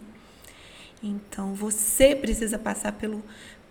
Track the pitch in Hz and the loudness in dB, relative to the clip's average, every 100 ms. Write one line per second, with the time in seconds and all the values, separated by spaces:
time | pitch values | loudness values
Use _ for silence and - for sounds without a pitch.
0 | - - - - - - - - - - | -8 -20 -20 -20 -20 -20 -20 -20 -20 -12
1 | 208 202 202 - 196 196 208 208 - - | -6 -6 -8 -8 -6 -4 -2 0 2 8
2 | 269 285 226 220 220 214 214 196 208 214 | 8 8 0 0 0 -2 -2 -2 -4 -4
3 | 214 214 214 - - - - | -4 -6 -8 -16 -20 -20 -20